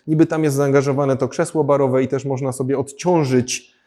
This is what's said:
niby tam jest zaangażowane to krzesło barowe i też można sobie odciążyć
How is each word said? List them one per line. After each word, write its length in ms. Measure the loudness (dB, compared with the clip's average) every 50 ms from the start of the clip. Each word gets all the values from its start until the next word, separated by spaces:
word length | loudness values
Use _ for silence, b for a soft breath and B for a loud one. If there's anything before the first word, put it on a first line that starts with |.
| B
niby 200 | -2 2 2 2
tam 180 | 2 2 0 0
jest 120 | 0 0
zaangażowane 600 | 0 0 2 2 2 2 2 0 0 0 0 0
to 120 | 0 -2 -4
krzesło 360 | -2 -4 -4 -2 0 -2 0
barowe 380 | 2 2 2 2 2 2 0
i 60 | 0 0
też 160 | -2 -4 -4
można 280 | -4 -4 -4 -4 -6
sobie 260 | -4 -4 -4 -2 -2 -4
odciążyć 920 | -4 -6 -8 -6 -2 0 2 2 2 2 2 2 0 0 -6 -10 -10 b b b b